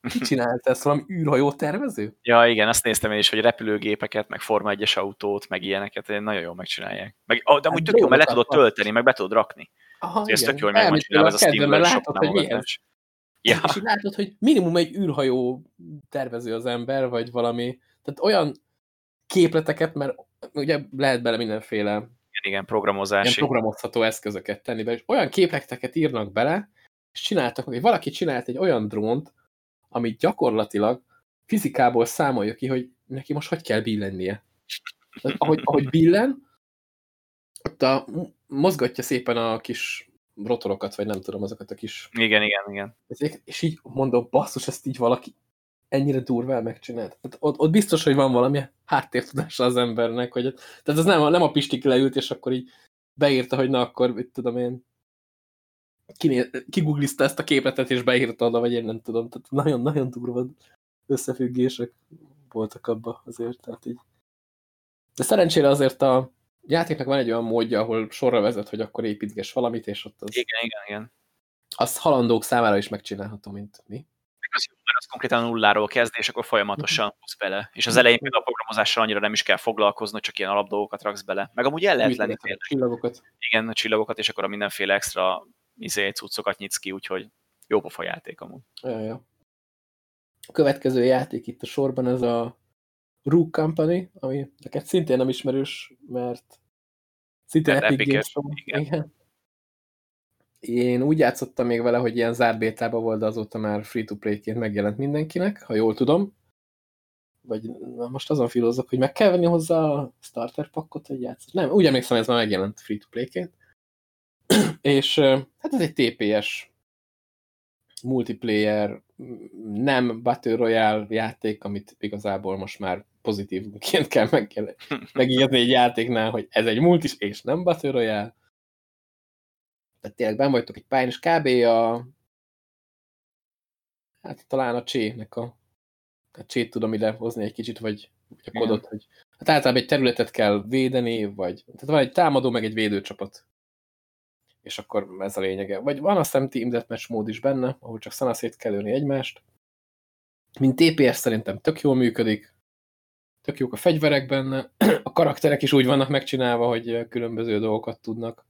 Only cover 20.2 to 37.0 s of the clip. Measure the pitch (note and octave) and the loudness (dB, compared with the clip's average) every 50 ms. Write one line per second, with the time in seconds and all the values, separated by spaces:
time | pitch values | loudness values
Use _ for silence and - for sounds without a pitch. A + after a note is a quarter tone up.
20.2 | - _ _ _ - - _ D3 C#3+ D3 D#3+ C#3+ C#3 - - C3 C#3 C3+ C3 A#2+ | -14 _ _ _ -20 -12 _ -6 -2 0 0 -2 -2 -8 -4 0 2 2 2 2
21.2 | A#2+ A#2 A2+ A2+ A#2+ A2 G#2+ A2 G#2+ - - G#2+ G#2 G2+ G#2 G#2 G#2 A#2 _ _ | 0 0 0 0 -2 -2 -4 -6 -6 -4 -2 -2 0 0 -2 -2 -4 -8 _ _
22.2 | _ _ _ - - G2+ F#2+ G2 F#2 - A2 A2 G2 G2 G2 G2 G2 G2 G#2 G2 | _ _ _ -8 -6 -4 -4 -4 -4 -2 -2 0 2 0 0 0 -2 0 2 2
23.2 | G2 F#2+ - - - - C3 A#2+ A2 A2 G#2+ - - A#2 - A#2+ A2+ A2 A2 - | 4 4 2 2 0 0 0 0 0 -2 -4 -4 -10 -4 -2 0 0 0 0 -4
24.2 | - G#2+ G#2 F#2 - - G2+ - _ - A#2 A2+ A2 A#2 A#2 - _ - A#3 C#4+ | -8 -8 -8 -8 -8 -8 -10 -8 _ -8 -6 -6 -4 -4 -6 -6 _ -2 0 0
25.2 | E3 C#3 - - F#3 E3+ - C#3+ - - B2+ A#2+ - B2 - - D3+ D3 C3 A2+ | 0 0 2 2 2 2 2 -4 -6 -6 -12 -10 -10 -6 -2 0 0 0 0 -2
26.2 | G#2+ G2 F#2 G#2+ A#2 C#3+ E3 G3+ G#3 _ _ _ _ _ _ _ _ _ _ - | -6 -2 0 0 0 2 0 -2 -4 _ _ _ _ _ _ _ _ _ _ -10
27.2 | - - G#3 F3+ C3 A#2+ - - B2+ - B2 B2 C#3+ A#3 A3+ - - - - - | -6 -2 0 0 0 0 -4 -6 -10 -8 -6 0 2 2 2 2 0 -6 -6 -4
28.2 | F#3 E3 C3+ B2 - - B2 C#3 F#3+ F#3 D3 A#2 G#2+ G#2 A2 A2 G#2 A2 A#2+ C#3+ | -2 -2 -2 -4 -4 -6 -4 -2 0 2 2 2 0 -2 -4 -4 -2 0 -2 -2
29.2 | D3+ - _ _ _ _ _ _ _ _ _ _ _ _ _ A#2+ A#2+ A#2 G#2+ _ | -4 -10 _ _ _ _ _ _ _ _ _ _ _ _ _ -4 -4 -4 -4 _
30.2 | - D#3+ - - D#3 B2+ A2 A2 G#2+ - - G2+ G#2 A2 B2+ B2 _ _ _ _ | 0 0 0 2 0 0 2 0 -2 -2 0 0 0 0 0 -2 _ _ _ _
31.2 | _ _ _ _ _ _ A3 G#3 - D#3 - - C3 A#2+ B2 A#2 A#2 - - - | _ _ _ _ _ _ -2 -2 -2 -2 0 2 2 4 4 4 2 2 0 0
32.2 | D#3+ C#3 C3 A2+ G2+ G#2+ A2 - - B2+ C3 B2+ B2 B2+ _ _ _ _ C3 C3+ | 0 0 2 0 0 -2 -4 -4 -4 -2 -2 -4 -4 -6 _ _ _ _ -12 -12
33.2 | C3+ - D3+ D3 - - - D#3+ - - A2 G#2+ A2 A2+ A2 G#2 G2+ G2 G2 F#2 | -8 -6 -6 -6 -4 -4 -6 -6 -2 -2 -2 0 0 -2 -4 -2 -4 -6 -6 -6
34.2 | F#2 F#2 G2+ G#2+ _ _ _ _ _ _ - - _ - - _ _ _ _ - | -6 -6 -6 -6 _ _ _ _ _ _ -16 -14 _ -16 -20 _ _ _ _ -8
35.2 | - C#3 C#3 - - D#3 D#3 D#3 - - D3 C#3+ C#3+ C3 B2+ E3 D#3+ E3 F3 G3+ | -6 -6 -2 -2 2 2 2 2 2 2 2 2 2 4 4 6 6 8 6 6
36.2 | A#3 C4+ C4+ - _ _ _ _ _ _ _ _ _ _ _ _ | 4 2 -2 -4 _ _ _ _ _ _ _ _ _ _ _ _